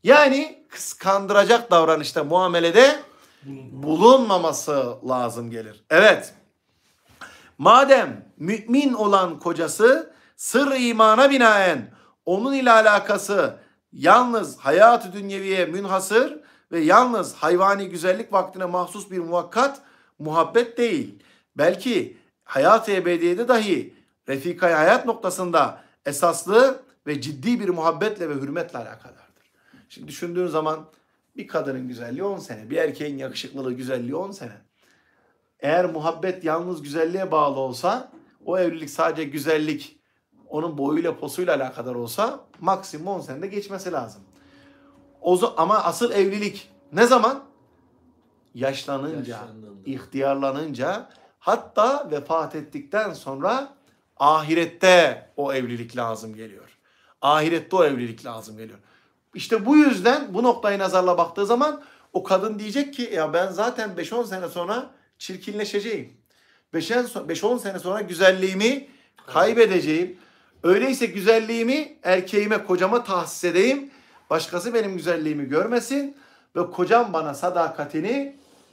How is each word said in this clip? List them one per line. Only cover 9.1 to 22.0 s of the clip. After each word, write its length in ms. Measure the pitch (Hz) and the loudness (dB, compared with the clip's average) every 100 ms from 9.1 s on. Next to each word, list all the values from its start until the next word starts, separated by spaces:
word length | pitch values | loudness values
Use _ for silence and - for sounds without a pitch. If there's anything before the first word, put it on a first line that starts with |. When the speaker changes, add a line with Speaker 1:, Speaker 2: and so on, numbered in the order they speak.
| 196 180 147 | 2 2 -4
Speaker 1:
kocası 760 | 170 165 160 156 226 269 - _ _ _ | -6 -4 -6 4 4 4 0 _ _ _
sır 440 | - 247 285 269 | -2 0 0 0
imana 500 | 240 220 220 220 277 | 0 4 6 8 6
binaen 640 | 277 233 208 190 143 113 - _ _ | 6 6 6 2 0 -6 -20 _ _
onun 300 | - 190 254 | -4 -2 0
ile 160 | 277 247 | 0 6
alakası 880 | 220 214 208 202 202 - 196 135 - _ _ _ | 6 6 4 0 -4 -2 -2 -2 -6 _ _ _
yalnız 680 | 135 147 220 247 233 156 135 | -2 6 6 6 -2 -4 -4
hayat-ı 540 | 135 165 220 240 190 | 0 6 8 6 -2
dünyeviye 540 | 202 196 196 196 190 170 | -12 -10 -8 -4 -2 -2
münhasır 760 | 180 202 190 185 220 294 302 _ _ _ | -4 -4 -4 0 0 0 -6 _ _ _
ve 80 | 170 | -2
yalnız 540 | 156 202 254 226 156 | 4 6 4 -2 -6
hayvani 540 | - 151 175 196 196 190 | -4 0 2 2 0 -4
güzellik 440 | 170 180 202 226 | -4 -2 -2 0
vaktine 320 | 196 185 185 | -2 -2 -8
mahsus 460 | 180 180 175 208 202 | -6 -4 -6 -10 -10
bir 80 | 185 | -10
muvakkat 640 | 165 175 170 220 277 277 _ _ _ _ | -4 -4 -4 0 0 -2 _ _ _ _
muhabbet 600 | 151 160 165 233 233 - | -4 -2 2 0 0 -2
değil. 440 | 240 165 104 - _ _ _ - | -2 -2 -6 -14 _ _ _ 0
Belki 600 | 160 190 254 202 | 0 0 -2 -2